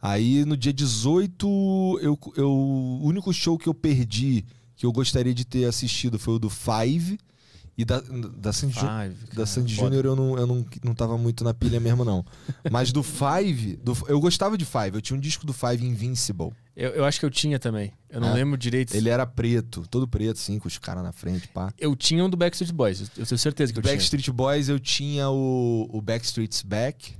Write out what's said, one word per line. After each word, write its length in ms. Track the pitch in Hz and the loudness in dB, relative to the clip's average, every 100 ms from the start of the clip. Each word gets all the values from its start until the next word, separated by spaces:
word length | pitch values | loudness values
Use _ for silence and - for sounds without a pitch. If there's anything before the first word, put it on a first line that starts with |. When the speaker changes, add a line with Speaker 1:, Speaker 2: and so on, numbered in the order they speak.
Speaker 1:
Aí 420 | 104 101 117 139 | 0 2 4 4
no 140 | 147 147 | 4 2
dia 160 | 123 | 0
dezoito, 720 | 135 143 110 117 170 196 180 202 196 196 190 185 185 | 0 0 2 2 4 2 0 0 2 2 2 2 0
eu, 160 | 156 147 - - | 0 0 -2 0
eu, 140 | 139 | 2
o 500 | 139 135 135 127 127 147 | 4 2 0 0 0 0
único 260 | 180 196 | 0 0
show 240 | 175 - 165 | 0 2 0
que 100 | 170 | 0
eu 40 | |
perdi, 720 | 156 160 139 117 101 135 123 98 - _ _ | 0 2 2 2 0 2 2 0 -12 _ _
que 80 | |
eu 80 | 123 | 0
gostaria 400 | 120 131 131 123 | 2 2 2 2
de 140 | 123 123 | 0 -2
ter 180 | 131 | 0
assistido, 540 | 123 117 127 - 123 113 | 0 0 -2 -2 -2 -2
foi 160 | - | 0
o 40 | 113 | 0
do 120 | 113 | 0
Five. 680 | - - 110 113 160 170 208 _ _ _ - - - | -4 -2 0 2 2 0 -4 _ _ _ -20 -20 -6
E 80 | |
da, 160 | 113 127 131 127 113 - | 0 0 -2 -10 -10 -6
da 160 | 101 | -4
Sandy 200 | 104 139 | -2 -2
Ju-, 60 | 117 | 0
Speaker 2:
Five, 320 | 131 110 101 90 113 | -2 -2 -6 -8 -10
Speaker 1:
da 40 | |
Speaker 2:
cara, 120 | 110 107 | -4 -2
Speaker 1:
Sandy 280 | 127 123 | 0 0
Speaker 2:
foda. 140 | 107 127 135 | 0 2 2
Speaker 1:
Júnior 80 | |
eu 100 | 135 | 2
não, 240 | 131 135 127 | 2 2 2
eu 80 | 123 | 0
não, 180 | 123 117 - | 0 -2 -6
não 100 | 123 | -4
tava 240 | 117 113 117 | 0 0 0
muito 240 | 117 117 | 0 0
na 100 | 117 | -2
pilha 280 | 117 - 117 | 0 0 2
mesmo, 240 | 117 120 | 2 2
não. 200 | 120 95 87 - - | 2 0 -2 -10 -12
Speaker 2:
<laughs> 240 | 139 - | -6 -2
Speaker 1:
Mas 220 | 117 127 | 0 2
do 100 | 131 | 0
Five, 760 | 143 - 139 165 202 135 110 85 | -2 0 0 2 2 0 -2 -4
do, 140 | 113 120 - | -2 -2 2
eu 140 | 147 | 4
gostava 360 | 165 170 202 214 | 4 4 2 0
de 80 | |
Five, 280 | 160 127 101 | -2 -2 -2
eu 60 | 101 | -2
tinha 140 | 107 135 | -4 -4
um 40 | |
disco 240 | 139 156 | -4 -4
do 80 | 147 | -4
Five, 320 | 131 123 120 | -4 0 0
Invincible. 680 | 123 117 117 123 - 98 82 - _ - | 0 0 -2 -2 -2 -2 -6 -8 _ -6
Speaker 2:
Eu, 140 | 127 | -4
eu 140 | 147 | 2
acho 140 | 139 143 | 0 2
que 80 | 151 | 0
eu 40 | |
tinha 260 | - 151 143 | 0 0 0
também. 340 | 127 110 101 - _ | 0 -2 -4 -8 _
Eu 120 | - | -2
não 80 | 117 | 0
Speaker 1:
É. 60 | |
Speaker 2:
lembro 220 | 117 139 139 | 2 2 0
direito. 380 | 123 123 123 104 | 0 0 0 2
Speaker 1:
Ele 120 | 110 | 2
era 180 | 117 127 | 2 0
preto, 580 | 123 117 117 117 - 85 | 0 2 2 0 -8 -4
todo 160 | 120 131 | -2 0
preto, 300 | 120 110 110 | 0 -2 -2
assim, 240 | - 104 | -4 -4
com 80 | 90 | -4
os 100 | - | -10
caras 240 | - 90 | -8 -6
na 80 | 87 | -6
frente, 380 | 87 90 90 - | -6 -4 -4 -4
pá. 260 | - 92 - | -6 -6 -4
Speaker 2:
Eu 200 | 151 135 | -2 0
tinha 280 | - 160 | 2 2
um 60 | 185 | 2
do 60 | 185 | 2
Backstreet 360 | 175 170 175 | 0 0 -6
Boys, 280 | 170 113 92 | 2 0 0
eu, 60 | 101 - | -8 -8
eu 80 | 110 | -4
tenho 120 | 120 | 0
certeza 340 | 151 139 139 | 0 2 0
que 80 | 113 | 0
eu 20 | |
tinha. 100 | 107 | 0
Speaker 1:
Backstreet 380 | 143 190 147 139 | 2 2 0 -2
Boys, 380 | 123 131 147 139 | 0 2 2 2
eu 100 | 143 | 0
tinha 500 | 135 - 143 143 139 | 0 -2 -2 -2 0
o, 600 | 135 131 127 120 117 113 | 0 2 2 2 0 0
o 80 | 110 | -4
Backstreet's 600 | 107 113 117 - 113 - | -2 -4 -2 -4 -2 -4
Back. 520 | 101 104 127 156 - - | -4 -2 -2 -4 -14 -18